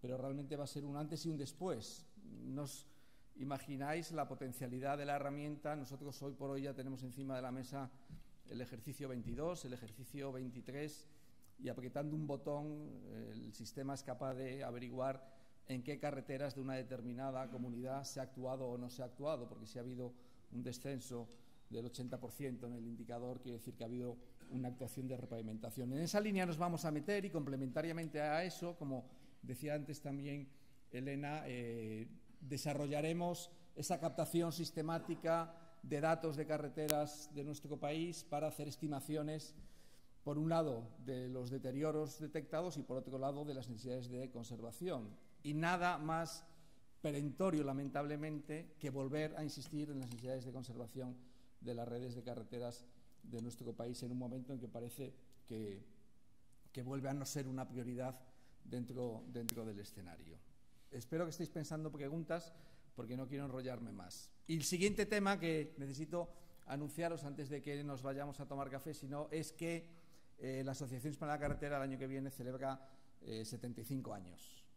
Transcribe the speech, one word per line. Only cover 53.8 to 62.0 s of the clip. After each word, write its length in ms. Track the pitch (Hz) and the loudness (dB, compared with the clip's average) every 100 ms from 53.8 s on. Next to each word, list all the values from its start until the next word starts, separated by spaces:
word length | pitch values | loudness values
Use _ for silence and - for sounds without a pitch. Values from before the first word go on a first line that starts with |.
| 117 123 | -2 0
en 80 | 123 | 0
un 80 | 123 | 0
momento 340 | 123 127 127 | 0 -2 -2
en 60 | 135 | -4
que 100 | 117 | -2
parece 460 | 117 120 113 131 - - - - | -4 -4 -4 -6 -8 -16 -16 -4
que, 380 | 110 107 98 - - - - - - - - - | -2 0 -2 -8 -16 -16 -16 -16 -18 -16 -16 -10
que 100 | - | -4
vuelve 260 | 123 139 135 | 0 2 2
a 60 | |
no 100 | 143 | 2
ser 220 | 131 151 131 | 2 0 0
una 220 | 131 127 | 0 0
prioridad 500 | 123 120 123 127 123 - - - - | -2 -2 0 0 -2 -10 -16 -18 -14
dentro, 580 | - 123 120 127 123 110 120 | -4 -2 0 0 0 0 -4
dentro 360 | 120 117 117 | -4 0 2
del 140 | 110 101 | 2 -2
escenario. 580 | 104 - 87 82 82 80 - - - - - | -6 -8 -10 -10 -10 -12 -12 -14 -16 -16 -8
Espero 340 | 131 120 160 | -6 0 2
que 60 | 175 | 2
estéis 200 | - 160 | 2 0
pensando 420 | 170 147 156 156 | 0 0 0 0
preguntas, 600 | 147 | 0